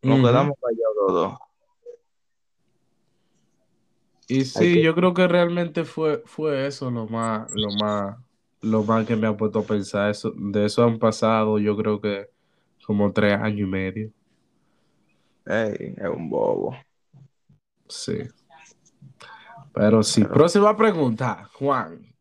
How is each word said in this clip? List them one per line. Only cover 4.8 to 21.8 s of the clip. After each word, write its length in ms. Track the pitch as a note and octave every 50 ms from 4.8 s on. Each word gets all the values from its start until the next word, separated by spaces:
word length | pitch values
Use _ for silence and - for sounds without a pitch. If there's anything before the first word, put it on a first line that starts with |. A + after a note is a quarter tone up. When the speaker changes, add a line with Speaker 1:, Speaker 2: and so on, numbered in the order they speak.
| D#3+
Speaker 2:
yo 120 | D#3+ D#3+
creo 200 | E3 F3 F#3 F3
que 140 | F3+ F#3 F3
realmente 560 | E3+ F3 F3 F3 E3+ F3 F3 E3+ D3+ E3+ E3
fue, 380 | D#3 - - D#3 D#3 D3 C#3+ D3+
fue 400 | - - - D#3 D#3 D3 C3+ C3+
eso 240 | C#3 C#3+ - C#3 B2+
lo 160 | B2 A#2 A2+
más, 440 | G#2+ A2+ A2+ A2+ A2+ A2 G#2+ A2 - -
lo 180 | G2+ G#2+ G#2 G2+
más, 440 | G#2 G#2+ G#2+ G#2 G#2 G2+ G2 G#2 - - _ _ _ _ _ _ _
lo 240 | - A2+ A2 A2 G#2+
más 220 | G#2 A2+ A2+ A2
que 100 | A2 A#2+
me 100 | A2 G#2+
ha 100 | A2 G#2+
puesto 240 | G2+ A2 G#2+ G2+ A2
a 60 | G#2
pensar. 440 | - G#2+ G#2 G2 - - G2+ G2+ G#2
Eso, 220 | G#2 - - A#2 -
de 300 | - - G2+ G2 G#2 G#2
eso 180 | G#2 - - A#2+
han 140 | A#2+ A2+ A2+
pasado, 600 | - A2+ A2 - - A2 A2+ A2 A2 G#2+ G#2+ G#2+
yo 180 | G#2 G#2 G#2
creo 240 | G#2 A2 A2 G#2+ G#2+
que 280 | G#2+ G#2+ G2+ G2 G2+ - _ _ _ _ _ _ _ _ _ _ _
como 260 | - G#2+ G2+ G2+ G2+ F#2
tres 220 | - G#2 G#2 G2+ G2+
años 200 | A2 G#2+ G#2 G#2
y 40 | G#2
medio. 460 | F#2+ F#2+ F#2+ F#2+ F#2+ F#2+ G#2+ G#2+ A2 _ _ _ _ _ _ _ _ _ _ _ _ _ _ _ _ _ _ _ _ _ _ _ _ _ _ _
Speaker 1:
Ey, 480 | - F#2 A2 A2+ G#2+ - - - - - -
es 100 | - F2
un 200 | - - E2+ D#2+
bobo. 440 | - - A1 - G#1+ G1+ G1+ - C3 - - _ _ _ _ _ _ - - _ _ _ _ _ _ _ _ _ _ _ _ _
Speaker 2:
Sí. 400 | - - - - - - - B2 _ _ _ _ _ - - - _ _ _ _ _ _ - C#3 _ _ - - - - - - - - - - _
Pero 300 | - G#2 G#2+ A2 A2+ G#2+
sí, 220 | - - - G#2
Speaker 1:
Pero 120 | - -
Speaker 2:
próxima 400 | - D3 E3+ E3+ G#3 G3+ G#3 G#3
pregunta, 720 | G3+ A3 A3 G3 E3 D3 B2+ A2+ A2 C3 B2 G#2 - G2+ - _
Juan. 520 | - C#3 C#3 C#3 B2+